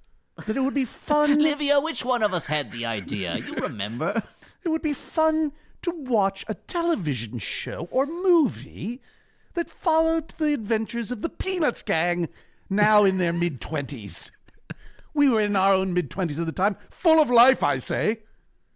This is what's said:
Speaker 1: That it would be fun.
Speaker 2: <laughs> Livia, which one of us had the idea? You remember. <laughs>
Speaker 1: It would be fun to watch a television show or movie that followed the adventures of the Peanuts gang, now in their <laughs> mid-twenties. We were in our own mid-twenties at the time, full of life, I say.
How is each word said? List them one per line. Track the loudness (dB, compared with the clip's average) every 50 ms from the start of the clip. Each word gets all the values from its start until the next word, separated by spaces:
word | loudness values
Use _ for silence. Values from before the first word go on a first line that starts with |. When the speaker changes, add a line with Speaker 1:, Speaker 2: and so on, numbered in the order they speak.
| -20 _ -20 _ _ _ _ -8 -6
Speaker 1:
That | -4 -2
it | 0
would | 0 0 0
be | -2 -2
fun. | -2 -6 -12 -2 0 2 4 4 4 4 4
Speaker 2:
<laughs> |
Livia, | 4 2 2 0 0 2 2 2
which | 2 0 -4 -4 -2
one | -2 0 0
of | 0 0 0
us | -2 -2
had | 0 -2 -2 -2 -4
the | -8 -6 -4
idea? | -4 -4 -4 -4 -6 -4 -4 -4 -4 -4
You | -4 -6 -6 -6
remember. | -4 -4 -4 -4 -6 -6 -6 -4 -4 -4 -2 -2 -4 -6
<laughs> | -6 _ _ -20 -20 _ _ _
Speaker 1:
It | -2
would | -2 0 -2
be | -2 -4
fun | -4 -8 -6 0 2 2 2 2 2 0 -2 -4 -10 -18 -20 -20 -6
to | -6 -4
watch | -4 -4 -4 0 2 2 2 0 -2 -6 -8
a | -8 -8
television | -8 _ -6 -4 -2 0 0 0 0 0 -2 -2 -4 -6 -6 -8 -8
show | -6 -6 -8 -6 -6 -6 -6 -6 -8 -2
or | -2 -2 -2
movie | -2 -4 0 2 4 6 6 4 2 0 -4 -10 -12 -10 -8 -6 -6 -6 -8 -12 -20 _ _ _ _ _ _ _ _ -6
that | -6 -6 -6
followed | -10 -4 -2 2 2 4 4 2 0 0 -2 -6 -4
the | -2 0 0 0
adventures | -2 0 -2 -2 -2 -2 -4 -4 -6 -4 -4
of | -4 -4 -4
the | -6
Peanuts | -6 -6 -4 -4 0 0 0 0 -2 -4
gang, | -4 -2 -2 0 0 0 0 -2 -2 -4 -6 -14 -20 _ _ _ _ -4
now | 0 2 4 4 6 6 6
in | 4 2
their | 2 0 0 0
<laughs> |
mid-twenties. | 0 0 -2 -2 -6 -6 -6 -4 -4 -4 -6 -8 -10 -8 -8 -8 -8 -8 -10 -12 _ _ -20 -20 -20 -14 -14 -14 -12 -12 -16 -18 -18 -20 -4 2
We | 2 4 4
were | 4 2
in | 2 2 2
our | 2 4 4 4
own | 4 2 2 0
mid-twenties | 0 -2 -2 -2 -2 -2 -2 -2 -2
at | -2
the | -2
time, | 0 0 0 0 0 -4 -10 -20
full | -18 0 4 6 6 6
of | 6 6
life, | 6 6 6 6 6 4 2
I | 0 0 -2
say. | -2 -2 -2 0 0 0 0 -2 -8 -18 -20 _ _ _ _ _ _ _ _